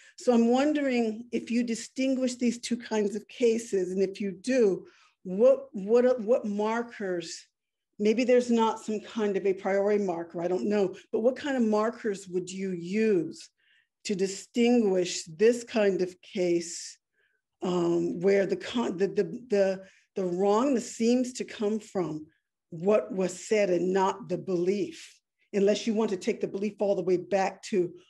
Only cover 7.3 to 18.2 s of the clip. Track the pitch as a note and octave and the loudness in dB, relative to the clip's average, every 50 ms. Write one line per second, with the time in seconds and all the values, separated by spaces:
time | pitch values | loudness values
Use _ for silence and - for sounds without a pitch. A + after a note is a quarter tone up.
7.3 | - - - _ _ _ _ _ _ _ _ _ _ - G#3 G#3 A3 G#3 C4 A3 | -12 -16 -18 _ _ _ _ _ _ _ _ _ _ 0 2 2 2 4 4 4
8.3 | B3 B3 B3 A#3+ A#3 A3+ A3+ A3+ G#3 - - - G#3+ G#3 - - - A3+ G#3+ G#3 | 4 4 4 4 4 4 4 2 0 -2 -6 -6 -6 -6 -8 -8 -6 -2 -2 -2
9.3 | G3 F#3 F3 G3 F#3+ F#3+ - G3+ F#3+ G3 G3 G#3 G#3 G#3 G#3 F#3+ E3+ E3+ E3+ E3+ | 0 0 0 0 -2 -2 -2 -2 0 2 2 2 2 2 0 -2 -2 -4 -6 -8
10.3 | - F3+ E3+ F3+ F#3 F#3 A#3+ G#3+ G#3 G#3+ G3 F3+ F#3+ - - _ - A3 A3 B3 | -6 -4 -2 -2 -2 0 0 0 2 2 2 0 -2 -6 -8 _ -4 0 2 0
11.3 | C4 - - D4+ C4+ C4 A#3 G#3+ G#3+ G#3 G#3+ A3+ A#3 - - A3+ G3 F3+ - F3+ | 0 0 -2 -2 0 0 2 2 2 2 2 0 -2 -4 -4 -6 -6 -6 -8 -6
12.3 | F3 F#3 F3 F3+ F#3 F#3+ F#3+ F#3+ F#3 E3+ E3 F3 F#3+ A3 A3 A3 G#3 F3 D#3 - | -6 -6 -6 -6 -6 -8 -6 -6 -6 -6 -6 -4 -2 0 2 2 2 2 0 -2
13.3 | - - - - _ _ _ _ _ _ _ _ _ _ - - G#3 F3 F#3+ F#3+ | -6 -12 -18 -20 _ _ _ _ _ _ _ _ _ _ -6 -6 -2 -2 -2 -2
14.3 | F#3+ - - - - B3 A#3 A#3 B3 B3 A3 G3 F#3 F#3 F3 E3+ - - - - | -4 -8 -14 -4 0 2 4 4 4 4 4 2 2 0 0 -2 -4 -8 -10 -10
15.3 | D#3+ D#3 G3+ A3+ B3 A#3+ - - - A#3+ G#3 G3+ F#3+ F3 F3+ F3+ - - - - | -2 2 4 4 4 2 -2 -4 -2 0 2 2 2 0 -2 -4 -6 -10 -18 -10
16.3 | - G#3 F3+ F3 F3 E3+ F3 - - - - - - - _ _ _ _ _ _ | -4 -2 0 0 0 0 -2 -4 -10 -14 -14 -16 -18 -20 _ _ _ _ _ _
17.3 | _ _ _ _ _ _ - F#3 F3+ F3+ E3+ E3+ E3+ E3+ E3+ F3 - F3 | _ _ _ _ _ _ -4 -2 0 0 2 2 2 0 0 -2 -2 0